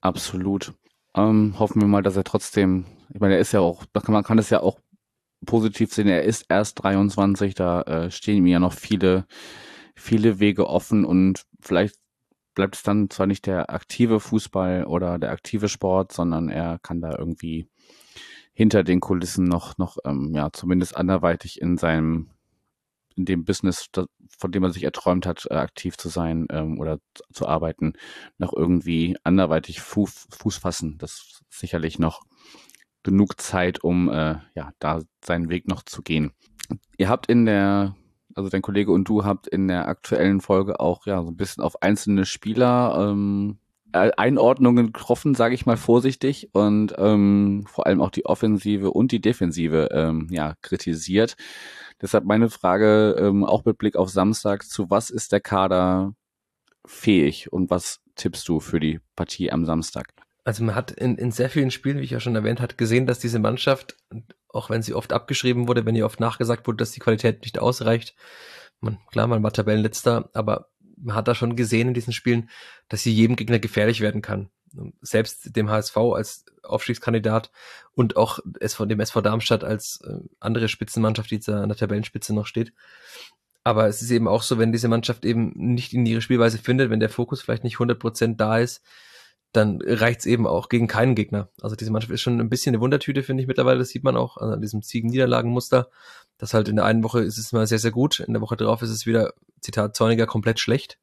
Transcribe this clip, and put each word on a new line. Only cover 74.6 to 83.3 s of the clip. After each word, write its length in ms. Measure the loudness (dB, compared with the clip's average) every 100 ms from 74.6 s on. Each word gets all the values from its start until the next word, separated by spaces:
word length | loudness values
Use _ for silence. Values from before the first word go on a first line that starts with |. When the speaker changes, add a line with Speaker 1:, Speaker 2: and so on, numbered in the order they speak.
| _ -18 -18 -16
Speaker 2:
Selbst 540 | -2 0 0 -6 -8 -4
dem 140 | 0
H 100 | -2
S 100 | -2
V 240 | 0 0
als 320 | 0 -4 -10 _ _
Aufstiegskandidat 880 | -6 -4 -2 -4 -2 0 0 -2 -4 _ -20 -20 _
und 240 | 0 2 4
auch 220 | 2 0 -12 -8
S 160 | -6 -4
V, 100 | -2
dem 140 | -2
S 120 | 0
V 100 | 0
Darmstadt 420 | 0 -2 0 0
als, 380 | 0 -6 -6 -14
äh, 180 | -12 -14 -14 _
andere 300 | -4 0 -2
Spitzenmannschaft, 600 | -4 -6 0 0 0 -4
die 40 | -6
jetzt 140 | -4
an 200 | -2 -2
der 80 | -2
Tabellenspitze 580 | -2 -2 -4 -10 -4 -4
noch 100 | -4
steht. 280 | -4 -6 _ -20 -20 -20 -20 -20